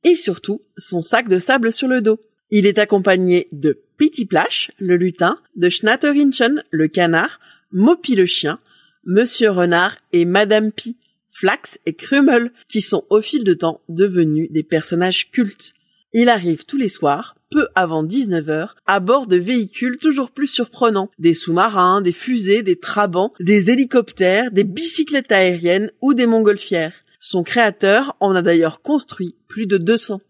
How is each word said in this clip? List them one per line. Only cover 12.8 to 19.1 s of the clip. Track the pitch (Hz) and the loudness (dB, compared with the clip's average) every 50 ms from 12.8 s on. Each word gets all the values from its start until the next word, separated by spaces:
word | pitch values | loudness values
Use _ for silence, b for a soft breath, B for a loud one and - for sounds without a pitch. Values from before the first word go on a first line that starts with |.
| 202 | -2
sont | - - 165 - _ | 0 -2 -4 -2 _
au | - 214 214 | 0 0 0
fil | - - 294 233 | 0 -4 -2 0
de | 196 175 | 0 0
temps | 160 - 165 156 - _ - | 0 0 -4 -4 -6 _ -12
devenus | 165 165 196 208 180 180 165 156 151 151 165 - 151 | -2 0 0 0 2 0 0 2 0 -2 -2 -2 -4
des | 156 151 | -6 -4
personnages | _ - 156 160 - 175 170 180 185 185 - - _ | _ -4 -4 -2 -2 -2 -2 0 0 -2 -4 -6 _
cultes. | _ - 240 196 - _ - - _ _ _ _ _ _ _ _ - | _ -2 -2 -2 -4 _ -18 -18 _ _ _ _ _ _ _ _ 0
Il | 226 240 240 | 2 4 4
arrive | 240 208 175 175 160 151 - | 2 2 0 -2 -4 -4 -6
tous | - - | -8 -4
les | 277 254 196 | -4 -2 -4
soirs, | - - - 143 139 151 - - _ _ _ _ | -4 -2 -2 0 0 -2 -4 -14 _ _ _ _
peu | - 302 294 - _ | -2 -2 -2 -2 _
avant | 185 185 165 160 160 156 | -4 -4 -2 -2 -4 -4
dix-neuf | 160 190 269 262 208 180 165 151 156 | -2 -2 -4 -2 -2 -2 -4 -2 -4
heures, | 151 156 165 208 - _ _ | -4 -6 -6 -8 -14 _ _
à | - 196 202 | -2 -2 -2
bord | 180 185 | 2 0